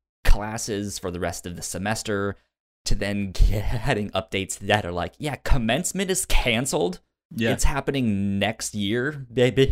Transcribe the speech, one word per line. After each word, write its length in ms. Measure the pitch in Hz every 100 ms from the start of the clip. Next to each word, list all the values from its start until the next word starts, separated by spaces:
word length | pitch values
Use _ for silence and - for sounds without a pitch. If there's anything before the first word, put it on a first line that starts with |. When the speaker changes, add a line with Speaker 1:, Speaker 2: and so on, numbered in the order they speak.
| _ _
Speaker 1:
classes 720 | - 104 107 113 - 101 101 -
for 120 | 95
the 80 | 87
rest 260 | 87 85 90
of 100 | 85
the 60 |
semester," 760 | - 90 98 107 - 101 101 - _ _ _ _ -
to 100 | -
then 360 | 101 101 98
<laughs> 20 |
getting 760 | - - 107 101 120 117 110 101
updates 460 | 95 - 98 95 -
that 260 | 101 104 92
are 60 |
like, 220 | 87 85 -
"Yeah, 160 | 139 131
commencement 720 | - 139 110 131 180 185 190
is 160 | 185 -
canceled. 760 | - 127 113 139 156 175 180 _ _ _ -
Speaker 2:
Yeah. 160 | 110
Speaker 1:
It's 120 | - -
happening 720 | 139 139 139 120 98 101 98
next 340 | 98 113 -
year, 520 | 107 101 117 135 151 123
ba-, 220 | 117 127
ba-, 160 | 123 135